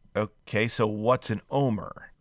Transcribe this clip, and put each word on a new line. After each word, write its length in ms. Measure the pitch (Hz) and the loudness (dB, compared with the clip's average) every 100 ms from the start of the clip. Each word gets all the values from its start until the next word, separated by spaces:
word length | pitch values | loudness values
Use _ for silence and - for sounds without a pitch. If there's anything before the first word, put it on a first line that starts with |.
| - | -6
Okay, 540 | - 107 - - 107 113 | -4 -4 -6 -4 0 0
so 180 | - 110 | 2 0
what's 440 | 104 110 127 - | 2 2 2 0
an 100 | 107 - | -4 -2
omer? 640 | 139 135 107 - - - _ | 0 2 0 -4 -12 -18 _